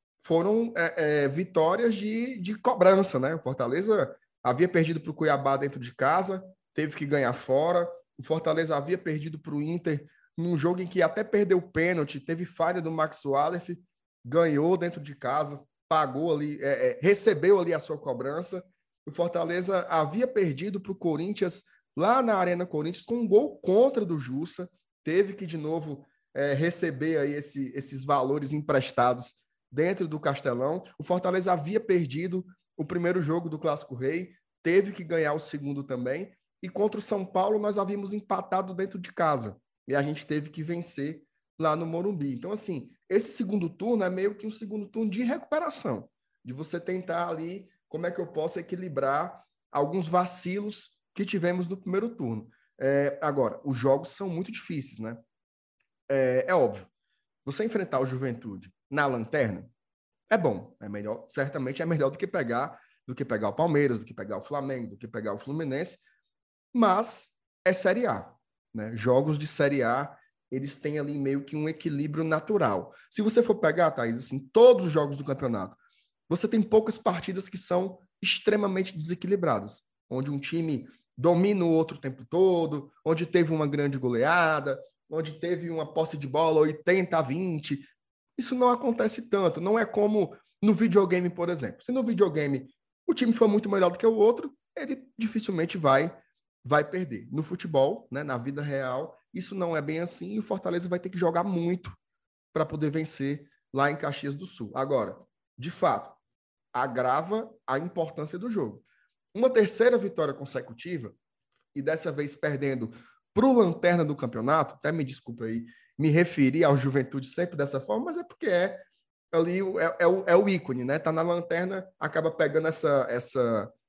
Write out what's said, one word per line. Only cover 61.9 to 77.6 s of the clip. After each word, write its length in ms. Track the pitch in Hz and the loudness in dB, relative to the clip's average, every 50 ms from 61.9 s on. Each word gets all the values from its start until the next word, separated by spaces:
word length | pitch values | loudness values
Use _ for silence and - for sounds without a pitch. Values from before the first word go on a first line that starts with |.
| 170 151 139 135 | 0 0 0 0
do 80 | 147 - | 0 -2
que 80 | 202 | -6
pegar, 540 | 185 - 180 139 117 120 120 135 151 - - _ _ _ _ _ - | -4 -4 -2 -2 -2 -2 -2 -2 -4 -8 -12 _ _ _ _ _ -12
do 60 | 123 | -10
que 100 | - 139 | -8 -6
pegar 260 | 127 123 107 110 123 | -4 -2 -2 -2 -2
o 40 | 123 | 0
Palmeiras, 460 | - 160 170 151 143 147 135 120 107 | 0 0 2 4 4 4 2 2 -2
do 60 | - | -6
que 80 | - - | -10 -14
pegar 240 | - 98 101 104 95 | -14 -10 -8 -8 -8
o 60 | - | -8
Flamengo, 460 | - 143 143 135 135 135 127 117 98 | -8 -8 -6 -6 -6 -6 -8 -8 -10
do 80 | 98 107 | -12 -14
que 100 | - 110 | -14 -12
pegar 260 | - 117 107 107 101 | -10 -8 -6 -6 -6
o 60 | 104 | -6
Fluminense, 600 | - 131 143 156 165 143 131 139 175 180 - - _ _ _ _ _ _ _ _ _ _ _ _ _ _ - | -8 -8 -6 -6 -4 -4 -4 -4 -6 -6 -10 -14 _ _ _ _ _ _ _ _ _ _ _ _ _ _ 0
mas 560 | 247 233 202 185 196 233 - - - - - _ _ _ _ _ _ - | 2 4 4 4 4 0 -2 -4 -6 -8 -12 _ _ _ _ _ _ 0
é 80 | 185 | 0
Série 360 | 185 185 - 196 190 226 247 202 | 0 2 2 0 2 2 0 -2
A, 260 | 120 101 90 - - _ _ _ _ _ _ _ - | -2 -4 -6 -12 -18 _ _ _ _ _ _ _ -12
né? 220 | 110 107 110 117 | -10 -8 -8 -8
Jogos 420 | 110 107 123 123 131 143 156 151 147 | -2 2 4 4 4 4 2 0 -2
de 100 | 151 156 | -4 -4
Série 360 | - - 147 143 143 139 123 | -2 0 0 2 2 2 0
A, 340 | 113 120 131 147 147 - - _ _ _ _ _ _ | 0 0 0 -2 -6 -10 -16 _ _ _ _ _ _
eles 260 | 123 135 139 139 - - | -8 -6 -6 -8 -8 -8
têm 220 | - 151 147 151 | -6 -6 -4 -4
ali 180 | 143 147 147 143 | -4 -4 -4 -4
meio 280 | 139 135 139 139 139 | -2 -2 -2 -2 -4
que 100 | - - | -6 -6
um 140 | 151 151 156 | -4 -4 -4
equilíbrio 540 | 160 156 - 160 147 139 147 151 147 156 165 | -6 -6 -6 -4 -4 -2 -4 -4 -4 -4 -2
natural. 680 | 160 156 156 156 - 214 202 160 117 101 92 82 - - - - _ | 0 0 -2 0 0 0 2 2 2 2 0 -4 -8 -14 -20 -20 _
Se 120 | - - | -6 -2
você 200 | 214 220 220 240 | -2 2 4 4
for 140 | 240 233 208 | 4 4 2
pegar, 360 | - - 156 156 170 175 156 | 2 2 2 4 4 4 4
Thaís, 260 | 151 - 120 117 113 123 | 2 0 -2 -2 -2 -4
assim, 220 | 127 - 131 135 139 - | -6 -6 -8 -8 -6 2
todos 360 | - 214 233 247 240 196 185 175 | 8 10 12 12 10 10 6 2
os 40 | |
jogos 240 | 147 156 147 143 139 | 2 2 2 0 -2
do 80 | 139 139 | -6 -6
campeonato, 540 | 139 135 135 143 127 117 101 92 - - _ _ _ _ _ _ _ _ _ _ - | -6 -4 -4 -2 -2 -2 -4 -6 -8 -10 _ _ _ _ _ _ _ _ _ _ -4
você 200 | 165 180 - 214 | -2 -2 0 2
tem 140 | 233 220 | 2 2
poucas 360 | 208 - 214 220 220 226 220 - | 4 4 4 4 4 4 0 -2
partidas 500 | - 214 180 170 - - 190 185 190 - | 0 -2 -2 -2 -4 -6 -6 -6 -8 -8
que 100 | - | -10
são 420 | 185 | -12